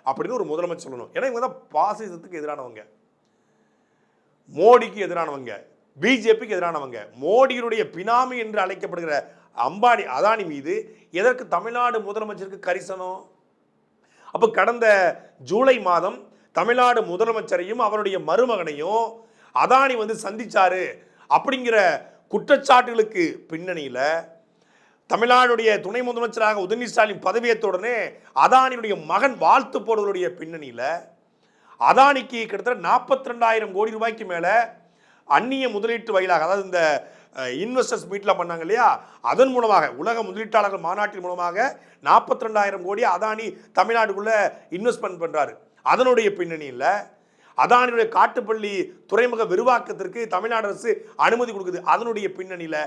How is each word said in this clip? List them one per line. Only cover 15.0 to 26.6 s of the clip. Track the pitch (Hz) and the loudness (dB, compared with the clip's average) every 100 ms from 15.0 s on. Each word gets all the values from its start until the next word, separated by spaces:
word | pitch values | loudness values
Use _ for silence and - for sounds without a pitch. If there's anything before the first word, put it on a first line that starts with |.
| 175 - - _ | 4 -2 -12 _
ஜூலை | 127 208 269 247 | -4 2 4 4
மாதம் | 180 170 185 247 - _ _ 160 | 2 0 0 -6 -16 _ _ -2
தமிழ்நாடு | 214 247 247 233 | 0 2 4 2
முதலமைச்சரையும் | 180 180 226 220 185 180 185 240 | 0 -2 0 -2 -2 -4 -4 -2
அவருடைய | 214 214 202 185 | -2 -2 -4 -4
மருமகனையும் | 156 196 254 208 160 147 170 220 226 - - _ _ | 0 2 2 0 -4 -6 -2 -2 -2 -8 -20 _ _
அதானி | 127 190 262 269 240 | 0 4 4 4 0
வந்து | 214 214 | -4 -6
சந்திச்சாரு | 202 220 220 214 185 185 151 110 _ _ - | -8 -10 -2 4 4 2 -6 -10 _ _ 0
அப்படிங்கிற | 147 - 254 240 220 180 143 - _ - | 0 0 -4 2 4 4 2 -6 _ -6
குற்றச்சாட்டுகளுக்கு | 208 - 269 277 254 240 226 214 185 160 127 - | -4 2 2 6 4 4 0 0 0 -2 -4 -12
பின்னணியில, | 160 185 170 135 123 147 165 170 - _ _ _ _ _ _ - | -10 -8 -8 -6 -2 0 -2 -6 -20 _ _ _ _ _ _ -4
தமிழ்நாடுடைய | 175 240 247 247 226 220 202 | 0 4 6 4 4 2 0
துணை | 185 240 | -2 -6
முதலமைச்சராக | 247 233 233 233 214 208 | -4 -4 -4 0 0 0